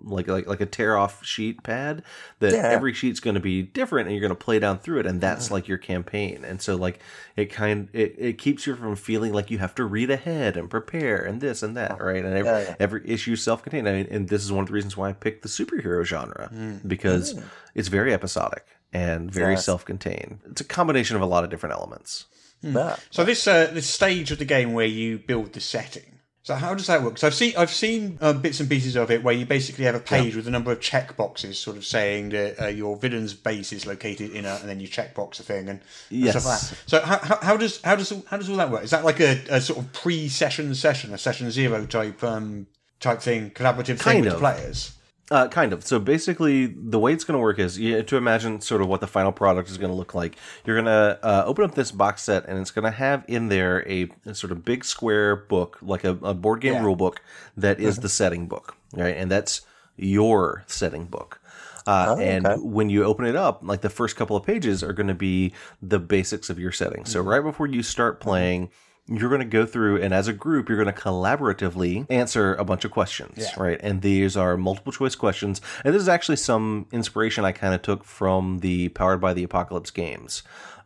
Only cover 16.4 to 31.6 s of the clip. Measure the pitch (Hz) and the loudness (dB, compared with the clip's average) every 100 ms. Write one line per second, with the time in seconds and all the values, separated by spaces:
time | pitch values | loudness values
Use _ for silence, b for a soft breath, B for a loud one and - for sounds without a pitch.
16.4 | - 110 110 101 95 92 98 90 160 233 | -12 -10 -10 -8 -6 0 2 2 0 -8
17.4 | B B B - 92 98 127 95 95 - | B B B -6 -2 0 2 0 -2 -4
18.4 | - - _ _ _ 90 87 82 87 92 | -4 -6 _ _ _ -4 -2 -2 -4 0
19.4 | 95 95 95 90 - 95 - 87 - 101 | 2 2 0 -2 -4 -8 -6 -8 -10 -16
20.4 | - - 143 175 165 131 113 107 92 87 | -14 -12 -6 0 2 2 2 0 2 2
21.4 | 85 85 78 50 50 - - - - b | 0 -6 -6 -6 -8 -14 -12 -14 -14 b
22.4 | b b 151 135 165 - - - 185 233 | b b -2 0 0 -4 -6 0 2 4
23.4 | 202 170 160 160 135 - 190 180 147 147 | 6 6 6 2 -4 2 2 2 -2 -4
24.4 | 143 135 120 117 113 110 113 110 - 117 | 2 2 2 2 0 0 -4 -4 -2 -2
25.4 | 101 - - 113 - 87 - - _ _ | -4 -8 -6 -6 -8 -16 -18 -20 _ _
26.4 | - 135 175 196 185 160 117 117 151 139 | -6 -4 -2 -4 2 2 2 2 2 4
27.4 | 233 175 170 - 220 226 202 156 156 139 | 2 4 2 2 0 0 -4 0 2 2
28.4 | 151 135 143 139 127 123 117 117 123 120 | 0 -2 0 2 2 0 4 4 4 0
29.4 | 123 139 135 135 127 117 - 135 120 110 | 2 0 -2 0 2 2 2 2 2 -2
30.4 | 117 123 120 117 - 135 131 - 104 - | -2 -2 -2 -2 0 -2 -2 -4 -4 -4
31.4 | 98 95 | -10 -10